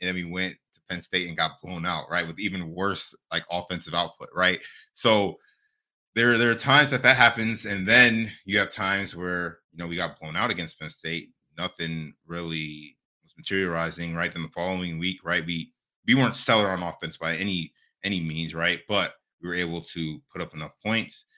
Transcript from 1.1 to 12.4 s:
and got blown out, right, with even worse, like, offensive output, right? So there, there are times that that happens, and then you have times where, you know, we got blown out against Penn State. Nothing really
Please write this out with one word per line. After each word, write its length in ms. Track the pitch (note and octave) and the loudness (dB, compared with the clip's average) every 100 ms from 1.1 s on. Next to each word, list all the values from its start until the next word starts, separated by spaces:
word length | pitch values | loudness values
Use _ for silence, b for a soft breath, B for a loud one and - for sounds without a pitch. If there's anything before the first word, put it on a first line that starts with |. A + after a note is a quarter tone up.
| F#2 F2 | -4 -2
and 80 | E2 | -2
got 160 | D#2+ - | -4 -4
blown 240 | E2+ F2+ E2+ | -12 -6 -4
out, 240 | E2 - | -4 -4
right, 160 | E2+ E2+ | -4 -4
with 120 | E2 | -4
even 340 | G2+ F#2 E2 | -6 -6 -8
worse, 400 | F2 G2 F#2 - - - | -4 -2 -2 -6 -10 -6
like, 120 | E2 - | -6 -4
offensive 440 | F2 - F2+ E2 | -6 -4 -8 -4
output, 340 | E2 E2+ - - | -2 -2 -6 -10
right? 240 | - F#2 F#2 B B B | 0 2 2 B B B
So 440 | - A#2+ G#2+ G2 D#2+ _ _ _ _ _ _ _ | 0 4 4 4 -4 _ _ _ _ _ _ _
there, 220 | A2 A#2+ A#2 | 2 4 6
there 140 | A#2+ | 4
are 40 | A#2 | 2
times 340 | - C#3 C#3+ | 6 6 6
that 120 | C3+ | 4
that 120 | B2 C3 | 6 8
happens, 480 | B2 A2+ A2+ A2 G#2+ | 8 6 -2 -2 -4
and 200 | G2+ F#2 | -2 6
then 460 | A#2 B2 A2+ A2+ - | 8 8 6 -2 -6
you 140 | - G2+ | -2 0
have 120 | F#2+ | 0
times 440 | - G2 G2 F#2+ E2+ | 0 -2 -2 -2 -6
where, 440 | F2+ F2+ F2 E2 _ | -4 -4 -6 -10 _
you 60 | D#2+ | -12
know, 80 | E2+ | -8
we 100 | E2+ | -4
got 220 | E2+ D#2+ | -4 -6
blown 140 | D#2 D#2+ | -8 -2
out 140 | A#2 | -2
against 280 | F#2 E2 - | -2 -6 -10
Penn 100 | D#2 | -14
State. 400 | - D#2+ E2 - _ _ - | -10 -6 -6 -8 _ _ -8
Nothing 580 | F#2 - E2 E2 D2+ - D#2+ | -8 -6 -6 -6 -8 -14 -12
really 680 | E2+ | -8